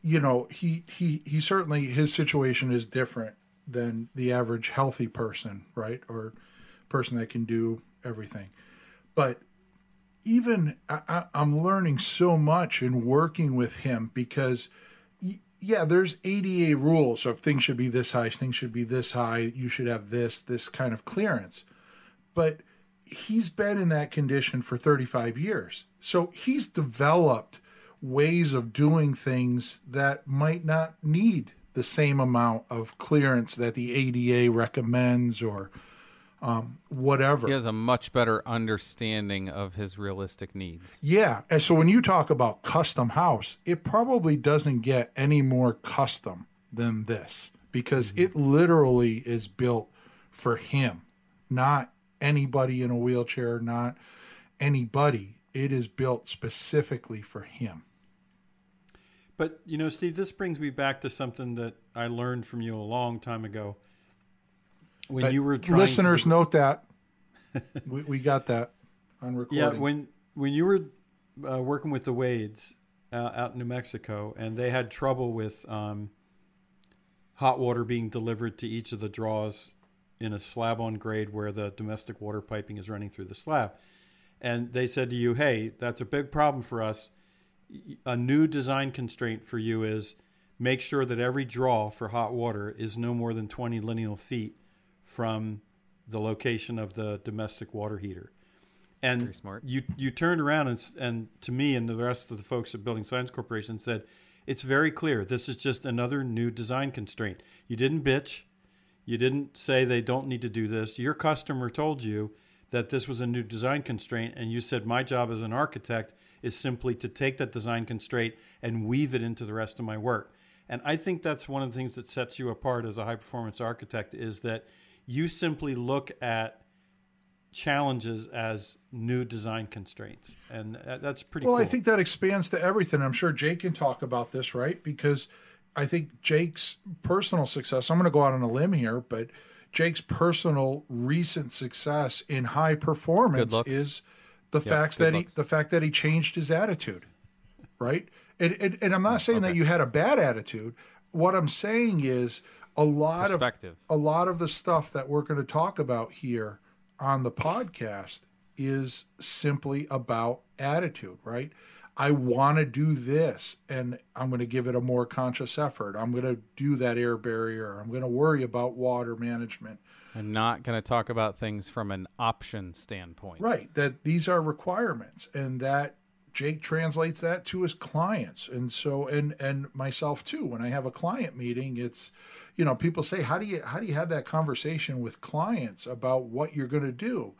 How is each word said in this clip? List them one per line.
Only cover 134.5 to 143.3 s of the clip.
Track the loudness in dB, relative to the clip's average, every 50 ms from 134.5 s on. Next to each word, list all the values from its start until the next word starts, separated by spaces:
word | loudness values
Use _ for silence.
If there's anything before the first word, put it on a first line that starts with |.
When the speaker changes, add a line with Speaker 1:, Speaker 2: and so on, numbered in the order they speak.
| -2
Speaker 1:
right? | -2 -2 -2 -2 -4 _
Because | -8 -6 0 2 2 2 2 -2 -10 -16 -20 -20 -20 -20 _ _ _ _
I | -4 -2
think | 0 0 -2 -2 -4 -12 -6
Jake's | 0 2 2 2 2 0 -2 -6 -6 -6 -6 _ _ -16 -16 -8
personal | -2 0 2 2 2 2 2 0 0
success, | 0 -2 -4 -4 -2 -2 0 2 4
I'm | 4
gonna | 6 6 6
go | 6 6
out | 6 6 4
on | 2 0
a |
limb | 0 2 2 2 2 4
here, | 2 2 2 0 -2
but | -4 _ -6 -6 -6 -8 -10 -20 -20 -20 -20 -20 -20 _
Jake's | 0 2 2 2 2 -2
personal | -6 -6 0 2 4 4 4 2 2 2 2 2 2 0 -2 -4 -8 -8
recent | -6 -4 0 0 2 2 2 0 -2 -2 -4 -6
success | -6 -6 -6 -6 -8 -6 -4 -2 0 0 0 -2 -2 -6 -6 -4
in | -4 -2 -2
high | -2 0 2 4 4 2
performance | 2 0 -2 -2 0 0 2 4 6 6 6